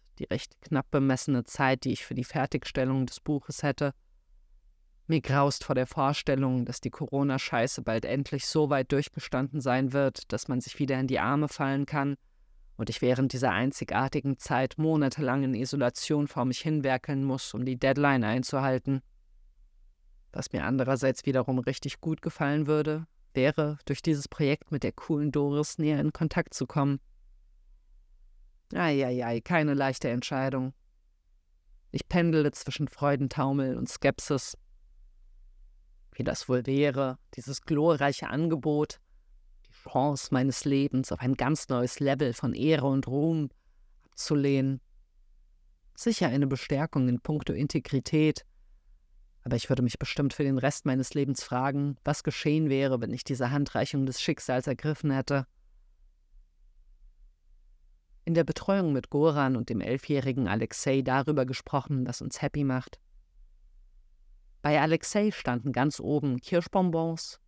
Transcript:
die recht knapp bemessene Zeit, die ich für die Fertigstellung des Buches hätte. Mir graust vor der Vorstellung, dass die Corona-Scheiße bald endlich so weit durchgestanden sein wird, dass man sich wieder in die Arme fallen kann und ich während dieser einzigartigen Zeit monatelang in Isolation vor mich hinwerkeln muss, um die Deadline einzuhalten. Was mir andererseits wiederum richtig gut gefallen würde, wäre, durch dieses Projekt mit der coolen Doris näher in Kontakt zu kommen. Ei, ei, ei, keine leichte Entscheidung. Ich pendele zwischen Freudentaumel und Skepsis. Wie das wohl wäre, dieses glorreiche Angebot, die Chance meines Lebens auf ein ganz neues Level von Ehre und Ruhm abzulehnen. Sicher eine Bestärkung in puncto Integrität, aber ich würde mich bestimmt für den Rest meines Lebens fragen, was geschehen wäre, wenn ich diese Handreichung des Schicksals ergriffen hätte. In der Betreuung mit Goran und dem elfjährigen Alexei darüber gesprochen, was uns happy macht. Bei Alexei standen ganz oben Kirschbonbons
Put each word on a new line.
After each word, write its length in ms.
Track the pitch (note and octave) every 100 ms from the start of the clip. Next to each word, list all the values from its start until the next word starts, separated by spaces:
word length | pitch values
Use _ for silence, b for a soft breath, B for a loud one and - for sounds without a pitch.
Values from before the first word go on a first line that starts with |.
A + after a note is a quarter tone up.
| _ -
die 60 | -
recht 340 | - - _
knapp 280 | - C#3 -
bemessene 540 | D3 C3+ C3 - B2+
Zeit, 400 | A#2 - C3+ C3
die 100 | C3
ich 120 | - -
für 100 | B2+
die 80 |
Fertigstellung 800 | B2+ D3+ C3+ B2+ - - C3 C3+ B2+
des 140 | -
Buches 420 | - D3 - -
hätte. 300 | D3 - C#3+ - _ _ _ - _ - _ _ _ _ -
Mir 120 | D#3+
graust 420 | - C#3 C#3+ -
vor 100 | -
der 140 | C3 B2+
Vorstellung, 760 | - C3+ D3 - C3+ C3+ B2+ A#2+
dass 160 | A#2+
die 80 | B2
Corona-Scheiße 920 | - C#3+ C#3 C#3+ C3+ - B2 A#2+ -
bald 220 | A#2 A2+
endlich 420 | - C3+ C3+ C#3 -
so 240 | D#3+ D3
weit 220 | C#3 B2+
durchgestanden 680 | C#3 C#3 - - C3+ C3+ D3
sein 320 | B2+ B2+ C3+
wird, 400 | C#3 C3+ - -
dass 160 | - -
man 100 | B2+
sich 200 | - -
wieder 200 | C3+ C3
in 80 | C3
die 120 | B2
Arme 280 | G2+ C#3+ D3+
fallen 380 | - C#3 C#3 C#3+
kann 320 | D3+ C#3 C#3 _ _ _ - - -
und 140 | A#2
ich 120 | -
während 300 | B2 B2+ C3+
dieser 200 | B2+ B2+
einzigartigen 880 | F#2+ C3 - - G#2 C3+ D3 C#3 C3
Zeit 400 | - C3 C3 -
monatelang 640 | D#3 D#3 C#3 D3+ C3 C3+
in 100 | C3+
Isolation 720 | A#2 C3 C#3+ B2 - - D3+ C#3+
vor 180 | - B2+
mich 140 | B2
hinwerkeln 640 | D#3 D#3 C3+ B2+ - C#3
muss, 300 | C3+ C3 -
um 100 | B2+
die 160 | B2+ B2
Deadline 440 | C3+ C#3 C#3+ C3
einzuhalten. 800 | G#2+ B2 B2+ C3+ C3+ C3 - C3+ - - _ - - _ - _ - _ - - -
Was 180 | - -
mir 140 | F#2 D#2
andererseits 600 | C3+ B2+ C3 C3 B2 -
wiederum 340 | C3 A#2+ B2+
richtig 420 | B2 C3+ - -
gut 200 | E3 D#3
gefallen 460 | - - C#3+ D3 D3
würde, 400 | D3+ D3+ D#3 D#3+ _ _
wäre, 440 | C3+ C3+ D#3 D3 D3 -
durch 160 | C#3
dieses 260 | - D3 -
Projekt 440 | - C#3+ C#3 -
mit 120 | C#3+
der 80 | -
coolen 400 | - - D3+ D3
Doris 460 | D3 C#3+ C#3+ D3+ -
näher 240 | D3+ D3
in 100 | D3+
Kontakt 420 | - D#3+ F3 -
zu 140 | - C3
kommen. 320 | D3+ C#3 C#3 - - - - - - - - _ - _ - - - - _ -
Ei, 320 | F#3 E3+ C#3 B2+
ei, 200 | B2+ A#2
ei, 140 | A#2
keine 340 | - F3 D3+
leichte 360 | C#3 C3+ C3 C3+
Entscheidung. 640 | A#2+ - C3+ C3+ C3+ C3 - _ _ _ _ _ _ _ _ _ - -
Ich 180 | D#3+ -
pendele 420 | F3 E3+ D#3 D3
zwischen 380 | - - - D3
Freudentaumel 880 | - C#3+ C#3 C#3 - C3+ C#3 C3 A#2+
und 100 | -
Skepsis. 680 | - C#3 - - C#3 - - - - - - - - - - - - - - _ - -
Wie 120 | -
das 260 | B2 - -
wohl 160 | B2 A#2+
wäre, 520 | C3+ D3 C3 C3 C3 - -
dieses 260 | C3+ C3+
glorreiche 640 | - D3 E3 D3+ C#3+ C3+ -
Angebot, 720 | C#3 E3 D#3 D3+ D3 D3+ - _ - _ - - - -
die 40 |
Chance 580 | - - C3 C#3+ C#3 -
meines 340 | C3+ C3+ - C#3+
Lebens 460 | C#3 C#3 B2+ C3
auf 80 | F2
ein 160 | B2 C3+
ganz 340 | B2+ D#3 -
neues 300 | B2+ A#2+ -
Level 340 | C#3 C3+ C#3+
von 200 | A2+ C3
Ehre 340 | - C#3+ D#3 C3+
und 200 | C3+ C3
Ruhm 420 | C3+ D#3+ D#3+ C#3+ _ _ _ - -
abzulehnen. 800 | _ - - D3+ C#3 C#3 C3+ C3+ _ - _ _ - - _ _ _ _ _ -
Sicher 320 | A#3 A3+ E3
eine 200 | C3+ C#3
Bestärkung 600 | C3+ - C#3 D#3+ C#3+ B2+
in 140 | B2
puncto 320 | - D3+ -
Integrität, 920 | F#2 C#3+ D#3 - C#3 - D#3 D#3 - - _ - - _ - _ - - _
aber 120 | B2 B2
ich 140 | -
würde 140 | B2+
mich 160 | B2 -
bestimmt 340 | C3+ - C#3
für 100 | -
den 140 | C#3+ C3
Rest 300 | C3+ - C#3+
meines 260 | C3 B2+
Lebens 300 | D3+ C#3 C3
fragen, 540 | - B2+ C#3 C#3 C#3+ C#3
was 200 | - D3
geschehen 440 | - - D3+ D#3 D#3
wäre, 320 | C3+ C#3 B2+
wenn 140 | A#2
ich 100 | A#2+
diese 280 | - B2+ B2
Handreichung 560 | C#3+ C#3+ - C3+ C#3+ C3+
des 120 | -
Schicksals 460 | - - - B2+ C#3+
ergriffen 460 | B2 D3+ D3+ D3
hätte. 340 | C3+ - C#3 C3+ _ - - _ _ - _ _ - - _ - - - - - - - _ _ - - - - _ _ - -
In 80 |
der 100 | E3
Betreuung 480 | E3 - - G3 E3+
mit 200 | C3+ -
Goran 440 | C#3+ D#3+ D3 C3+ B2+
und 140 | A#2+
dem 120 | A2
elfjährigen 640 | - C3+ - C#3+ C3 B2+ G#2
Alexei 560 | G#2+ A2+ - D3 C3+
darüber 420 | C3 C3+ C#3 D3+ B2+
gesprochen, 640 | - - C#3+ C#3 C#3 B2
was 140 | A#2+
uns 180 | B2+ -
happy 220 | D3 D3
macht. 360 | C#3 B2+ - - _ - _ - - - - - - - - _ - - - -
Bei 180 | D3 D3+
Alexei 500 | D#3 D#3+ - G#3 G#3+
standen 400 | - - B2 B2
ganz 300 | A#2+ D3 -
oben 400 | G#2+ D3 C#3 B2+
Kirschbonbons 960 | - F3 E3+ G3 F#3 E3 E3 E3 - -